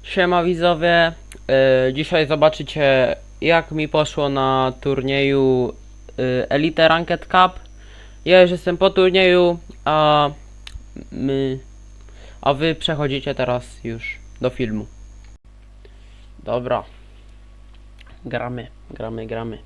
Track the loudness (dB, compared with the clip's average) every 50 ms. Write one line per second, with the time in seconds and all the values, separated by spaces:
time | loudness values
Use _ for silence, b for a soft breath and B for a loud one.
0 | -14 -4 -2 0 0 2 2 0 0 0 -2 0 2 0 2 2 2 2 4 4
1 | 2 2 -2 -8 -20 -20 -20 -14 -4 0 2 4 4 4 4 4 2 0 -2 -4
2 | -4 -2 0 0 0 0 2 4 4 2 2 0 -12 -8 -4 0 2 2 4 4
3 | 2 0 -2 -6 -10 -20 -12 -4 0 2 2 2 0 -2 -6 -6 -4 0 0 0
4 | 0 0 -2 -4 -2 -2 -2 0 0 0 0 0 0 -2 -4 -4 -4 -4 -2 -2
5 | -2 -2 0 0 2 2 2 2 2 2 2 0 0 -4 -6 -12 -20 -20 -20 -20
6 | -20 -14 -6 -4 -4 -2 -2 -2 -2 0 0 0 0 0 2 4 4 4 4 2
7 | 0 -4 -6 -6 -4 0 4 4 4 4 2 -8 -20 -20 b b b b b b
8 | b b b b b 4 6 6 6 6 2 -4 -4 -4 -2 2 0 2 4 4
9 | 2 4 4 4 4 4 4 4 4 2 0 -2 -10 -20 -20 -6 -4 -2 0 2
10 | 2 4 4 2 2 0 -2 -10 -18 -20 -20 -20 -20 -18 -16 -16 -18 -16 -18 -18
11 | -16 -14 -10 -6 -4 -4 -2 -2 -2 -4 -6 -8 -12 -18 -20 -20 -20 -20 -20 -20
12 | -20 b b b b b b b -2 -2 -2 0 -2 -2 -2 -2 -4 -6 -4 -2
13 | -4 -4 -4 -6 -6 -6 -4 -4 -2 -2 -2 -4 -6 -12 -20 -12 -10 -10 -10 -8
14 | -10 -12 -14 -14 -18 -20 -12 -6 -6 -6 -2 -4 -4 -4 -4 -8 -8 -10 -16 -20
15 | -20 -20 -20 -20 -20 -20 -20 -20 _ -20 -20 -20 -20 -20 -20 -20 b b b b
16 | b b b b b b b -16 -8 -6 -4 -4 -2 -2 -4 -4 -4 b b b
17 | b b b b b b b b -20 -20 -20 -20 -20 -20 -20 -20 -20 -20 -20 -20
18 | -20 -20 -20 -18 -12 -8 -8 -6 -6 -8 -10 -12 -14 -16 -20 -20 -20 -20 -14 -12
19 | -10 -10 -8 -10 -10 -8 -8 -8 -8 -10 -12 -14 -18